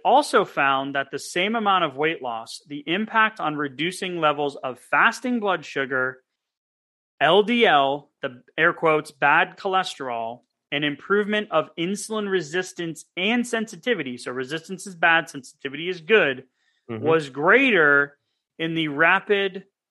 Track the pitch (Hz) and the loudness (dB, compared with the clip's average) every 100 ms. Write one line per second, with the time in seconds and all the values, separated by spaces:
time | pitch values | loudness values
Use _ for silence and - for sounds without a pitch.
0 | 180 262 285 226 185 156 139 135 139 139 | 2 2 4 0 0 0 0 0 -2 -4
1 | 135 139 - 175 202 233 202 185 156 131 | -6 -8 -8 -4 -2 -2 0 2 0 0
2 | 160 165 127 113 113 - - 147 - 185 | -2 -2 -6 -8 -10 -18 -14 -10 -4 -4
3 | 214 220 220 214 156 147 143 127 170 180 | 0 2 0 0 -6 -4 -6 -4 -6 -6
4 | 185 175 151 147 143 135 131 120 - 143 | -8 0 0 0 -2 -4 -10 -10 -2 4
5 | 214 226 254 240 208 170 - 143 131 131 | 4 4 -2 -2 -2 -4 -4 -6 -2 -2
6 | 127 127 _ _ _ _ _ _ _ _ | -2 -6 _ _ _ _ _ _ _ _
7 | _ - 139 196 208 240 208 147 135 143 | _ 0 4 4 4 4 4 6 4 -2
8 | - _ 139 123 _ - 170 165 165 151 | -8 _ -10 -10 _ 0 2 2 2 2
9 | 151 - 143 160 180 170 196 190 180 - | -2 0 2 4 2 -4 -2 -2 -2 -8
10 | 131 117 113 120 _ _ - 143 147 143 | -8 -6 -8 -10 _ _ -8 -4 -4 -4
11 | - 208 208 208 208 160 - - 170 202 | -2 0 0 -2 0 -2 -2 -4 -6 -6
12 | - 214 202 190 147 180 180 - 170 156 | -6 -6 -2 -2 -2 -6 -6 -8 -10 -10
13 | - - 202 240 240 226 220 170 247 202 | -12 -4 -2 0 -2 -4 -6 -6 -4 -4
14 | 135 123 127 127 131 160 175 190 202 170 | -4 -10 -8 -8 -8 -8 -10 -14 -14 -2
15 | 170 165 165 143 - - 139 143 175 175 | 2 2 0 -10 -16 -14 -12 -8 -8 -6
16 | 156 214 147 127 - _ _ _ - 110 | 2 4 4 -2 -10 _ _ _ -12 -4
17 | 147 160 143 135 170 240 269 175 147 143 | 2 2 0 0 4 6 6 4 6 4
18 | 143 _ _ _ _ - 165 165 156 143 | 2 _ _ _ _ -8 -6 -4 -2 2
19 | 165 190 196 202 196 190 - _ _ | 2 2 2 0 -2 -6 -18 _ _